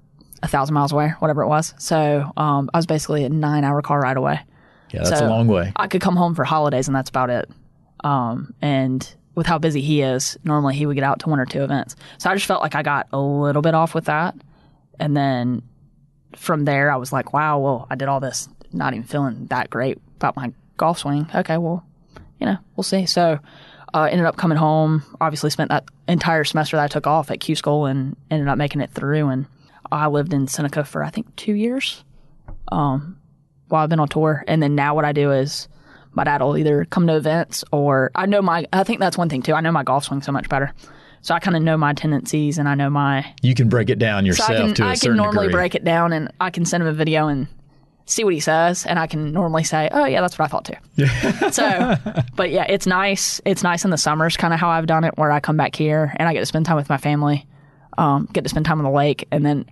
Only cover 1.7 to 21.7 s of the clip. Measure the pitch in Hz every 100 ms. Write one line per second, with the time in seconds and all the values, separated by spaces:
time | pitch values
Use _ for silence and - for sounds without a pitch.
1.7 | - - 160 147 147 143 - 151 143 139
2.7 | 170 165 160 - 151 139 156 147 151 143
3.7 | 143 - 147 127 135 143 147 - _ _
4.7 | _ _ - 82 151 110 113 113 92 90
5.7 | - 196 185 196 180 175 156 127 156 147
6.7 | 127 131 - - 131 123 120 - - -
7.7 | _ _ - 147 139 117 123 139 - 147
8.7 | 135 131 131 - - _ - 165 160 160
9.7 | 147 143 151 135 127 - - 160 151 139
10.7 | 139 147 139 135 - 160 143 123 143 139
11.7 | 139 - - - - 180 196 - 185 151
12.7 | 147 147 139 - 139 139 143 143 143 160
13.7 | 160 165 165 156 151 170 - - _ _
14.7 | _ _ - 147 143 139 123 120 123 -
15.7 | _ - _ _ _ _ - - 156 147
16.7 | 139 143 131 123 131 - 143 156 147 135
17.7 | 120 117 127 139 139 131 - - - -
18.7 | - 139 113 127 147 135 120 127 127 -
19.7 | - 131 - - - 143 - 123 - _
20.7 | - 165 170 143 143 156 180 180 165 170